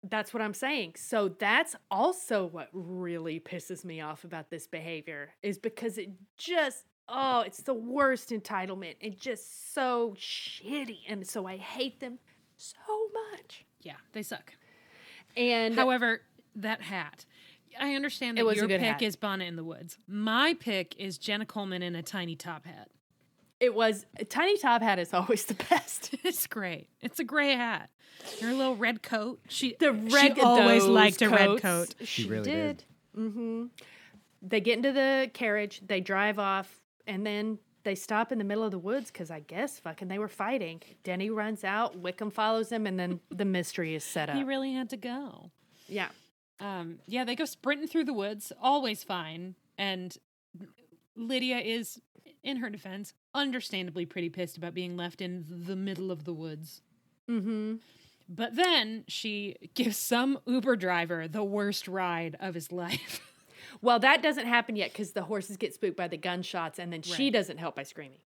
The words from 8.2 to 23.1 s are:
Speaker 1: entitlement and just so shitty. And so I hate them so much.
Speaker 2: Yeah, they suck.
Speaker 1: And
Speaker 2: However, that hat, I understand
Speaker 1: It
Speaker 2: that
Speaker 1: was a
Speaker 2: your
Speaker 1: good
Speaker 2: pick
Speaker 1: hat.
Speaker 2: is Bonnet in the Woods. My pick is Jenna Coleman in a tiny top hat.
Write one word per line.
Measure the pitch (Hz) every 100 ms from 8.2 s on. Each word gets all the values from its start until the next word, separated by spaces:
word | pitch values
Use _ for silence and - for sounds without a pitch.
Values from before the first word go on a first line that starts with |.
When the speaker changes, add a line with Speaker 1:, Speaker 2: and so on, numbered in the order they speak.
| -
Speaker 1:
entitlement | 226 - 208 185 190 175 139
and | 214 190
just | 269 226 - - -
so | - 254 240 233 202
shitty. | - - - - 202 285 254 214 -
And | 208 190
so | 226 185
I | 190
hate | 190 254 262 -
them | 254 247 _ _ _ _
so | - - - 427 440 427 427
much. | 415 - - _ _
Speaker 2:
Yeah, | 165 139 _
they | 214
suck. | 208 - - - _ _ _ - - - - -
Speaker 1:
And | 240 233 226 226
Speaker 2:
However, | 262 254 233 226 _ _ _ 214
that | 208 220
hat, | 185 190 147 - - _ - - _ -
I | 277 277
understand | 285 - 247 233
Speaker 1:
It |
Speaker 2:
that | 226
Speaker 1:
was | 214
a |
Speaker 2:
your | 214
Speaker 1:
good | 190
Speaker 2:
pick | 226
Speaker 1:
hat. | -
Speaker 2:
is | 220 -
Bonnet | 208 190 180
in | 165
the |
Woods. | 165 160 170 - -
My | 202 214 226 302 339
pick | - 196 175 -
is | 190 165
Jenna | - 208 214
Coleman | 220 196 180
in | 180 170
a |
tiny | 170 202 170 165
top | 180 156 170
hat. | 147 104 _ _